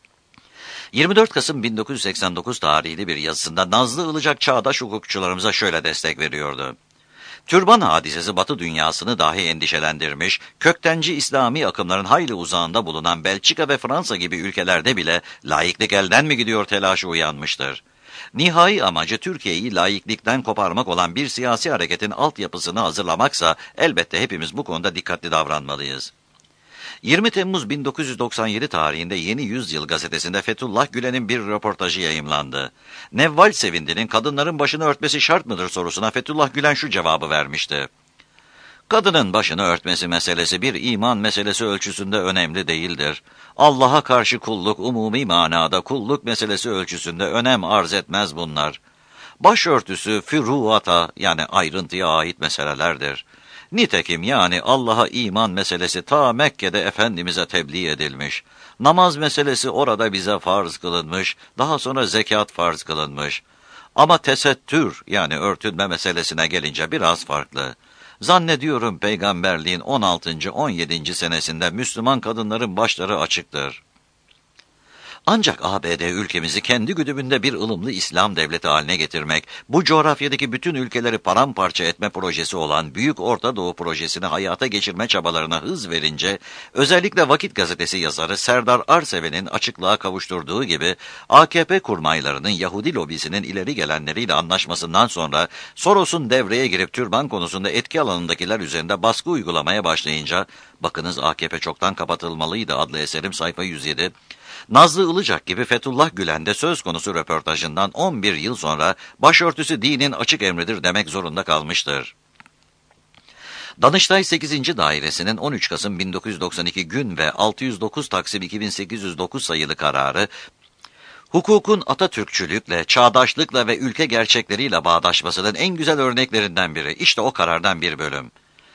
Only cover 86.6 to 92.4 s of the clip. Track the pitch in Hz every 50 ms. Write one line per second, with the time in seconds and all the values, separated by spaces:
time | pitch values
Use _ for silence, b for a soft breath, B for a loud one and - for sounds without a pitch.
86.6 | B B B 123 139 151 180 180 175 202 - 175 156 131 139 - - 190 - 101
87.6 | 92 82 90 - 85 - 95 92 82 76 73 - 82 82 101 - - 123 123 123
88.6 | 113 117 123 117 - - 156 170 147 - - 87 80 80 73 90 98 - - 113
89.6 | - 127 - - 92 95 107 - - 95 92 95 - - 92 87 76 67 90 117
90.6 | 135 95 82 69 76 90 90 B B B B B B B - 143 160 156 - 170
91.6 | 160 - 190 190 - - 104 82 78 76 80 80 67 71 69 69